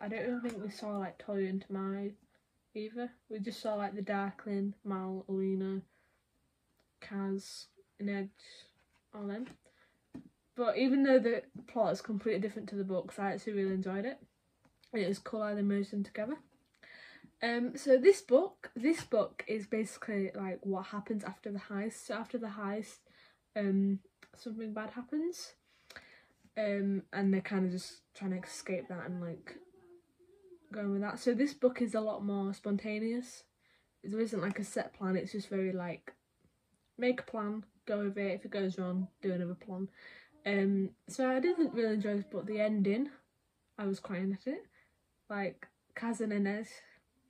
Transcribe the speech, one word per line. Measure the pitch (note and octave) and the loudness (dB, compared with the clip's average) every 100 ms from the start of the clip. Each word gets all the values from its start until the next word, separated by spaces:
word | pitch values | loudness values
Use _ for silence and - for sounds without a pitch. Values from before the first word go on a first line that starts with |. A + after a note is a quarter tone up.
I | G#3 | -6
don't | A3 | -2
even | A3+ A#3+ | -2 -2
think | A#3 G#3+ | -2 -4
we | G3+ | -8
saw, | - G#3+ G3+ | -6 -4 -4
like, | F#3+ - | -4 -6
Toya | - G3+ F#3+ | -4 0 0
and | F#3+ - | -2 -2
Tamari | G3 G3 G3 G3+ G#3 _ _ _ _ _ G#3+ | -4 -2 -2 -4 -8 _ _ _ _ _ -10
either. | G#3+ A#3 A#3+ - - | -8 -6 -8 -10 -10
We | A3 | -8
just | G#3+ - | -6 -4
saw, | A3 | -2
like, | G#3 G3+ G3+ | -2 -2 -4
the | |
Darkling, | G3 G3+ G3 - G#3 G3 G3+ - | -2 -2 -2 -4 -4 -2 -2 -4
Mal, | G3+ F#3+ F#3+ F#3+ - | -4 -4 -2 -6 -4
Alina, | F#3+ F#3+ F#3+ F#3+ G3 - _ _ _ _ _ _ _ _ _ _ _ | 0 0 0 0 -4 -6 _ _ _ _ _ _ _ _ _ _ _
Kaz, | - G3 G3 G3 - - - _ _ - | -8 -4 -2 -2 -4 -14 -18 _ _ -6
and | G3+ | -2
Edge, | G3+ G3 - - - - _ _ _ _ | -2 -4 -10 -20 -20 -20 _ _ _ _
all | G#3+ G3+ | -8 -6
them. | G#3 B3+ - _ _ _ _ _ - - _ _ | -4 -6 -12 _ _ _ _ _ -18 -18 _ _
But | - A#3 G#3+ | 0 2 4
even | C4 C#4 | 6 6
though | C4+ C4 | 8 8
the | A3+ A#3+ - - - | 8 0 -4 -12 -4
plot | A#3 F#3+ | 2 2
is | F3+ | 2
completely | - G3+ A3 F#3+ | -2 -2 0 0
different | G#3 G#3+ G#3 | 0 -4 -6
to | G3+ | -4
the | |
books, | F#3+ F#3 - - | -2 -2 -4 -4
I | G3 | -4
actually | F#3 A3 | -2 -2
really | G3+ F#3+ | 0 0
enjoyed | F#3+ F#3+ F#3+ | 0 0 -2
it. | A#3+ C#4 - _ _ _ _ _ _ | -4 -6 -14 _ _ _ _ _ _
And | A3+ | -2
it | F#3 | 0
was | G3 | -2
cool | - A3 | -4 -4
how | G#3 G#3 | -2 0
they | |
merged | G3+ G3+ G3 | 2 2 0
them | G3+ | -2
together. | G3 - A3 D#4 - _ _ _ - - - - - - | -4 -4 -4 -6 -10 _ _ _ -20 -20 -20 -20 -20 -4
Um, | A#3 A#3+ B3 | -2 0 0
so | C4+ C#4 C4 | 2 6 10
this | E4+ G4 | 10 8
book, | - B3+ F#4+ - - A3+ | 8 6 6 -4 -12 0
this | C4+ E4 | 2 2
book | - G#3+ - - - | 2 2 2 -2 -4
is | G#3+ G3 | -4 -2
basically, | A3 G#3+ - - G3+ F#3+ | -2 -2 -6 -4 0 0
like, | G3+ F#3+ F3 | -2 -6 -4
what | G3 F#3+ F#3+ | -2 -4 -4
happens | G#3 G#3 G#3+ | -6 -4 -4
after | G3 G3 G#3+ | -6 -8 -8
the | G3+ | -8
heist. | - G3+ A3 - - | -6 -4 -4 -6 -6
So | |
after | A3 A3+ A#3+ | -6 -4 -6
the | A3 | -6
heist, | G#3 G3 G#3 G#3 - _ - - _ _ G#3+ | -6 -4 -4 -6 -14 _ -20 -20 _ _ -2
um, | G3+ G3 G3 G3 - _ - - | 2 4 4 2 -4 _ -20 -14
something | A#3+ A3 A3 | -10 -8 -6
bad | G#3+ A3 | -6 -8
happens. | B3 B3 D4+ E4+ F4 - - _ _ - - - - _ _ - - | -10 -4 -2 0 -4 -12 -18 _ _ -20 -20 -20 -20 _ _ -10 -2
Um, | G#3 G3+ G3 G3 - | 0 2 2 0 -2
and | G3 G3 | 2 4
they're | F#3+ | 4
kinda | - G3 F#3 | 2 2 2
just | F3+ - - _ | 0 -6 -14 _
trying | - G3 | -6 -4
to | F#3 - | -4 -6
escape | - - F#3 - | -10 -4 -4 -4
that | F3 D3+ | -8 -6
and, | F3+ | -6
like, | E3+ E3 - - F4+ - F4 F4 _ _ F4 G4+ F#4+ F4 - | -6 -8 -14 -18 -20 -20 -20 -20 _ _ _ -20 -20 -20 -12
going | G#3 G3+ | -4 0
with | G3 | 0
that. | G#3 A#3+ | 0 0
So | B3+ | 2
this | A#3 C#4+ | 4 2
book | - B3+ B3+ | 4 2 4
is | A3+ | 0
a | A3 | 0
lot | G#3+ G3+ | -2 -2
more | G3+ G3+ G3 | -2 -2 -2
spontaneous. | G3 G#3 G3+ G#3+ G#3+ A3 A#3+ B3 - - _ _ _ _ _ | -4 -2 -2 -2 -4 -2 -4 -6 -14 -20 _ _ _ _ _
There | - G#3+ | -6 -2
isn't, | A3+ G#3 | 0 0
like, | G3+ G#3+ | -2 -2
a | |
set | G3+ A3 - | -4 -4 -6
plan, | - F#3+ F#3 | -4 0 0
it's | G3 | 0
just | G#3 - | -6 -4
very, | G3 F#3+ | 0 0
like, | F#3 F3 D#3+ - - _ _ _ _ _ _ _ - | -2 -4 -8 -14 -20 _ _ _ _ _ _ _ 0
make | B3 B3 | 2 2
a | |
plan, | - A3 G#3 G#3+ - _ - | -2 -4 -4 -4 -8 _ -2
go | G#3 | 0
with | G3+ G3+ | 0 0
it, | G3 | 0
if | F3+ | -2
it | - | -4
goes | G3+ F#3+ F#3 | -2 0 0
wrong, | F3+ F#3 F#3 _ | 0 0 -2 _
do | F#3+ | -2
another | F3+ F3 | 0 -2
plan. | F3 - F#3 G3 - - - - - | -6 -8 -6 -6 -10 -20 -20 -20 -8
Um, | G3+ G3+ G3 G3 G3 - - | 0 2 4 4 2 -4 -8
so | - B3+ | 0 2
I | C4 | 4
didn't | F4 F4+ C#4+ | 4 4 4
really | A#3 A3 | 4 2
enjoy | G#3+ G#3 G3+ | 2 2 0
this, | G3 | -2
but | G3 | -4
the | G3 G#3+ | -2 2
ending, | G#3+ G#3+ G3 A3 C#4+ - _ _ _ _ _ - | 2 4 4 4 0 -6 _ _ _ _ _ -4
I | G3+ | -2
was | G3 | -2
crying | - F3+ G3 G3 | -4 -2 -2 -2
at | B3+ | -4
it. | F4+ G#4+ _ _ _ _ _ - | -6 -8 _ _ _ _ _ -6
Like, | G3+ F#3+ - - _ _ - | -4 -2 -6 -14 _ _ -6
Kaz | A#3 A3 | -4 -2
and | G#3+ | 0
Inez, | G#3 G3 G#3 A3+ - - - _ _ | 2 0 0 -6 -14 -20 -20 _ _